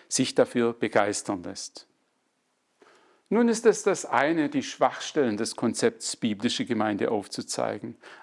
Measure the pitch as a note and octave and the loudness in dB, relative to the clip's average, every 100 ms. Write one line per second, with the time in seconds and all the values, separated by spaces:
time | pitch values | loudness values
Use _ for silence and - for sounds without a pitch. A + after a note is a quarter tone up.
0 | - - B2+ - B2 B2 A#2 A#2 A2 A#2 | -6 -2 0 2 2 2 0 0 0 2
1 | G#2 G2+ - G2 F2 G2 - - - _ | 2 0 -6 -8 -8 -12 -14 -16 -20 _
2 | _ _ _ _ _ _ _ _ _ _ | _ _ _ _ _ _ _ _ _ _
3 | _ _ - G#3 A#3 A3+ A3+ G#3 G3+ F3 | _ _ 0 2 4 4 4 4 2 -2
4 | - A#2+ C#3+ E3 C#3+ D3 - - C3 - | 0 2 2 2 0 -2 -4 0 0 0
5 | - D#3 B2+ G#2 A2 - A#2 G#2 A#2 - | -4 0 0 0 -4 -2 -2 2 0 0
6 | - - A#2 G2+ A#2 - A#2 A2+ G#2+ G#2 | -6 -4 -4 -2 -2 -2 -2 -2 0 0
7 | - G#2+ G2 - A2+ - A#2 G#2+ A#2 A#2 | 0 -2 -4 -10 -6 -4 -4 -4 -10 -14
8 | - - | -20 -20